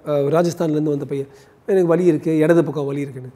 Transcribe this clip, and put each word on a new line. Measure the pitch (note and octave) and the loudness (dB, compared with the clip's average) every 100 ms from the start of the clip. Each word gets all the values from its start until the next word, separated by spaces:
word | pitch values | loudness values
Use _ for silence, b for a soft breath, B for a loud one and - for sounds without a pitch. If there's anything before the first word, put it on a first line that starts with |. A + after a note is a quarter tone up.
| - | -4
அஹ், | |
ராஜஸ்தான்லேருந்து | D3 C#3 D#3 F3 D#3+ E3+ D3+ | -2 0 2 0 -2 -2 -2
வந்த | D3+ C#3+ | -2 -4
பையன். | C3+ C#3+ C#3 b b b - | -4 -8 -8 b b b -2
"எனக்கு | F#3+ F3 | 2 4
வலி | E3 | 4
இருக்கு, | F3 D#3 E3+ D#3+ | 4 2 0 2
இடது | D#3 E3+ | 4 4
பக்கம் | D#3+ D3+ C#3 | 2 -4 -6
வலி | C#3+ | -6
இருக்குன்னு." | C#3 B2+ B2+ | -8 -12 -16